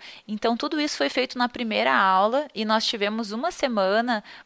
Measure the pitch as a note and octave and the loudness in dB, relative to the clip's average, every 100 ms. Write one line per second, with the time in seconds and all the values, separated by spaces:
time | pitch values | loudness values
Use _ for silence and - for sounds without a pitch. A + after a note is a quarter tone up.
0 | - - - G#3+ A3+ A#3 C#4+ D#4 D4 - | -12 -20 -10 -2 0 0 -2 -2 -2 -2
1 | C#4+ - B3+ B3 A#3+ - A#3 G#3 B3 B3 | -2 0 -2 -2 -4 -2 -2 0 2 4
2 | F#3+ F#3+ G#3+ C4+ D4 - A3 A3 - A3 | 4 4 4 2 -2 -4 0 2 0 -2
3 | G3+ A3 G#3 A3 D#4+ - C#4 G#3+ F#3+ G#3+ | -2 -2 -4 -4 -4 -2 -2 2 2 2
4 | B3 G#3+ - - | 2 -2 -4 -20